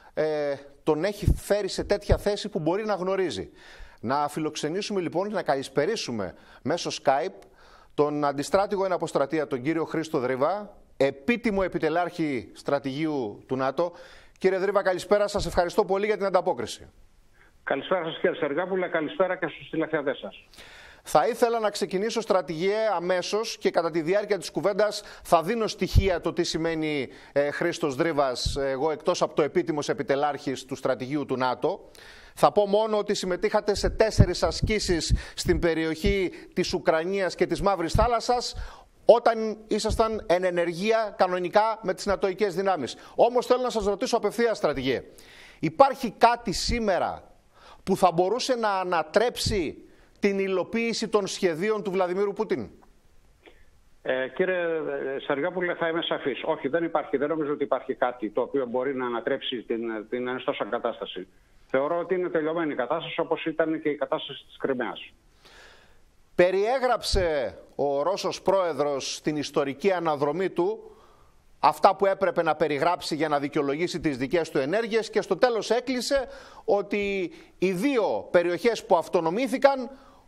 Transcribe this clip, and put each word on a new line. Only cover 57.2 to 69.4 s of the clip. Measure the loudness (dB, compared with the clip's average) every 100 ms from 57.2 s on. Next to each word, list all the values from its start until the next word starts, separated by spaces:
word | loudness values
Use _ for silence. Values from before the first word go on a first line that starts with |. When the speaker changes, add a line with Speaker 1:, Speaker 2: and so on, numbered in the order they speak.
| 0
Speaker 2:
νομίζω | -2 -2
ότι | -2
υπάρχει | 0 -2 -2
κάτι | -2 -2 -2 -4
το | -2
οποίο | -2 -2 -2
μπορεί | -2 -2 -2
να | -4
ανατρέψει | -2 -2 -4 -4 -8
την, | -4 -4 -4 -6 -6
την | -6 -4
ενιστόσα | -6 -4 -4 -4
κατάσταση. | -4 -4 -6 -8 -12 -14 -18 _ -20 -2
Θεωρώ | 0 0 -2
ότι | -2 -2
είναι | -2
τελειωμένη | -2 -2 -2 -2
η | -2
κατάσταση, | -2 -4 -4 -4
όπως | -2 -4 -4
ήταν | -2 -2 -2
και | -2
η | -4
κατάσταση | -4 -4 -6 -14 -18
της | -6
Κριμαίας. | -4 -2 -4 -8 -14 _ _ _ -20 -20 -20 -20 -20 -20 _ _ _ 4
Speaker 1:
Περιέγραψε | 4 4 2 2 2 0 0 0 2 0 -2 -6 -12 -4
ο | -2 0
Ρώσος | 0 -2 -4 -4
πρόεδρος | 0 2 2 0 -2 -2 -6 -6
στην | -4
ιστορική | -4